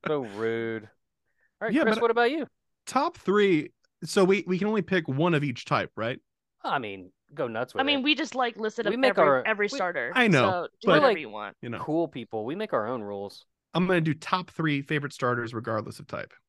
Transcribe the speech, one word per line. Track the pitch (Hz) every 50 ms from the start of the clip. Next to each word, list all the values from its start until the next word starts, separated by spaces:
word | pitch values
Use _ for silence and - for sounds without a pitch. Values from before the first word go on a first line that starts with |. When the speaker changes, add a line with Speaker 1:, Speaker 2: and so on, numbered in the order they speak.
| -
Speaker 1:
So | 165 151 147 127 107 98
rude. | 104 113 113 113 113 117 113 113 110 107 - _ _ _ _ _ _ _ _ _ _ _ _ _ _
All | 208 226
right, |
Speaker 2:
Yeah, | 202 302
Speaker 1:
Chris, | 320 220 220
Speaker 2:
but | 220
Speaker 1:
what | 226 226
about | 226 233 240 240
you? | 285 320 254 - _ _ _ _ _ _ _
Speaker 2:
top | - - 254 285 339 - -
three. | - - 196 208 208 196 180 151 135 - _ _ _ _ _ _ -
So | 160 - 208 190
we, | 175 196 202 - 180
we | 185 175
can | 202
only | 208 220 214
pick | 165 - 190 185 165 -
one | 131 139 165 180 165
of | 147 147
each | 143 117 - -
type, | - 151 113 92 - _
right? | - 110 117 131 - _ _ _ _ _ _ _ _ -
Speaker 1:
I | - 175 139
mean, | 120 104 98 95 90 92 _ _ _ _ 151
go | 147 143
nuts | 117 113 110 127 - -
with | -
Speaker 3:
I | 269
mean, | 277 285 277
Speaker 1:
it. |
Speaker 3:
we | 247 294 302
just, | 233 311 247 -
like, | 262 254 233 226
listed | 202 220 214 - - 220
Speaker 1:
We | 208 220
Speaker 3:
up | 247
Speaker 1:
make | 269 254
Speaker 3:
every, | - -
Speaker 1:
our, | 165 147 139 127 120
Speaker 3:
every | 220 220 202 208
Speaker 1:
we | - -
Speaker 3:
starter, | - 190 180 170 143 120 123 180
Speaker 2:
I | 254 240 220
know, | 175 135
Speaker 3:
so | 120 117 180 175 165
do | - _ _ -
Speaker 2:
but, | 214
Speaker 3:
whatever | 170 156 285
Speaker 1:
like, | 254 208 165
Speaker 3:
you | 135 110
want. | 104 107 104 101 - _
Speaker 2:
you | - 123
know. | 117 95
Speaker 1:
cool | - - 151 165 165 156
people. | - 131 113 - - 110 107
We | 120 160
make | 202 214 208
our | - 123 104 113
own | 127 123
rules. | 104 101 101 98 101 98 - - _ _ _ _ _ _ -
Speaker 2:
I'm | 170 180
gonna | 185 185 175
do | 160 160 143
top | 156 - - - 185 180 -
three | - - 160 156 143 139
favorite | 143 - 160 147 143 135
starters | - - 135 123 123 120 117 113 123
regardless | 110 - 113 113 107 110 - - -
of | - -
type. | - - - - - _ _